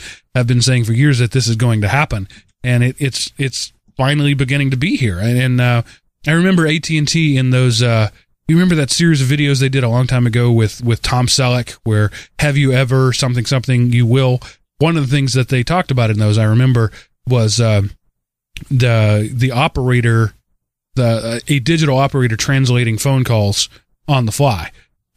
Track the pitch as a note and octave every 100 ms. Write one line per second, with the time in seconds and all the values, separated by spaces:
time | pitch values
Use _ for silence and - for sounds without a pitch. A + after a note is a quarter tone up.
0 | - - _ B2+ A#2+ B2 B2 B2+ A2 A#2
1 | D3 B2 A#2+ C3 A#2 A2+ A#2+ A2 G2+ C#3
2 | D3+ G#2+ F#2+ - _ _ B2 A#2+ B2 -
3 | C#3 - - - C3+ - - _ _ -
4 | C3 D3 C#3+ C#3 C3 C#3+ C3+ C3 E3+ C#4+
5 | A2+ F2 A2+ B2 B2+ B2 B2 A#2+ - -
6 | _ _ D3 E3 F#3 F3+ D#3 D#3 - D#3
7 | C#3+ E3 D3+ C3 B2+ B2+ B2+ A2+ A#2+ A2+
8 | G#2+ - _ _ - E3 F#3 D#3+ C3+ -
9 | E3+ D3 B2+ D3 C#3+ C3+ C3+ C3+ A#2+ A#2+
10 | B2+ B2+ A#2+ A#2+ A#2+ A2+ G#2+ - A#2+ A2
11 | - B2 B2 - B2+ B2 - - A#2 G#2+
12 | G#2 - - - D3 C#3 C3+ B2+ B2+ C3
13 | C3 - C3+ B2 A2 C3+ C3 B2 B2 A#2+
14 | A#2 C3 C3 B2 - - _ - D#3 E3
15 | C3 C#3+ C3+ B2+ A#2+ B2+ A#2+ F3+ - B2+
16 | A2 G#2+ G#2+ G#2+ G#2+ A2+ C3 A#2+ A2 -
17 | - _ B2 B2 A2 G#2 A2+ G#2 G2+ -
18 | _ _ _ _ _ - - C3 B2 A2+
19 | G#2+ G#2+ G#2+ A#2+ C3 A#2+ D#3+ C#3+ B2+ B2
20 | A#2 A2+ A2 - _ _ _ _ _ B2+
21 | A#2 A2+ A2+ A#2 - C#3+ A2+ E3 D3+ C3
22 | C#3 C#3 B2 A2 - C3+ B2+ B2 A#2 G#2+
23 | C#3 C3 B2 A2+ G2+ - - - _ _
24 | - C3+ A2+ - C#3 F#2+ D2+ - _ _
25 | _